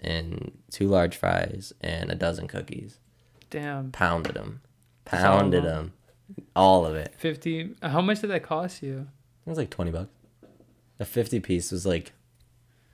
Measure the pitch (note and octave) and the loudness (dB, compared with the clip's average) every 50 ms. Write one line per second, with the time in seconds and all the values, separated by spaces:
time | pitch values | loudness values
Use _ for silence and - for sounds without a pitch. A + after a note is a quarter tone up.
0 | - D#2+ E2 E2 E2 E2 E2+ - - - - - _ - - - G2+ G2 G2 F2+ | -6 -4 -4 -4 -4 -6 -8 -8 -10 -12 -14 -16 _ -10 -4 0 2 4 6 6
1 | F2 E2+ - - - - G1+ G1+ - F2+ F#2 F#2+ F#2+ - - _ - - E2 E2 | 4 4 0 0 0 0 2 0 0 -2 -6 -8 -12 -14 -14 _ -6 -6 -4 -4
2 | F2 F2 F2 F2+ - F2 F2+ - - - - - - - - - - G#2 - _ | -4 -4 -2 -2 -2 -2 -2 -4 -6 -8 -8 -8 -8 -8 -10 -12 -12 -14 -16 _
3 | _ _ _ _ _ _ _ - - - - D3+ D3 D3 C#3+ C#3 C3+ C3 B2 - | _ _ _ _ _ _ _ -20 -16 -12 -10 -8 -6 -6 -6 -6 -8 -6 -2 0
4 | F#2 E2+ E2+ E2+ D#2 - - - G#1 G#1 - C3 - _ _ _ _ _ _ _ | 2 2 2 2 -2 -4 -6 -6 -8 -10 -12 -14 -16 _ _ _ _ _ _ _
5 | - - - F2+ F#2 G2 F#2+ G2+ G2+ G2 F2+ F2 E2+ E2 D#2+ D#2 D#2+ E2+ - _ | -8 -2 2 4 6 8 8 8 6 6 4 4 4 2 0 -2 -4 -6 -10 _
6 | _ _ _ _ _ - G3 - - - - E2+ F#2+ F#2+ C3+ F#3 E2 D#2+ D#2 D#2 | _ _ _ _ _ -20 -18 -18 -12 -2 4 6 8 8 8 8 6 2 -2 -4
7 | - - - - - E3 D3+ D3 - E3 E3 D#3+ E3 G3 B3 - - D#3+ C#3 E3 | -6 -8 -8 -6 -4 -4 -4 -4 -4 -4 -4 -4 -6 -8 -10 -8 -4 -2 0 2
8 | F3+ G3 G#3+ G#3 G#3+ G3+ G3 E3 - - D#3+ D#3 F3+ F3+ - - - C#3 C3+ C3+ | 2 2 2 0 -2 -2 -2 -2 -2 -4 -4 -4 -4 -6 -8 -10 -10 -8 -8 -10
9 | C#3 - - _ _ _ _ _ - E3 E3 D#3+ B2+ - - - F2 E2+ D#2+ E2 | -12 -14 -18 _ _ _ _ _ -10 -6 -4 -4 -4 -4 -4 -4 -4 -2 -2 -4
10 | F#2+ - _ _ _ _ _ _ - - _ _ - _ _ _ _ _ _ - | -6 -8 _ _ _ _ _ _ -20 -20 _ _ -20 _ _ _ _ _ _ -10
11 | G#2 - - A#2+ A2+ - - A2 - - F#2 F2 E2+ - F#2+ F2+ F2 F#2+ F2 E2 | -8 -4 -2 -2 0 0 0 -2 0 0 -2 -2 -2 -2 -4 -2 0 0 0 0
12 | - - - _ _ _ _ _ _ _ _ _ _ _ _ _ _ _ | -2 -6 -16 _ _ _ _ _ _ _ _ _ _ _ _ _ _ _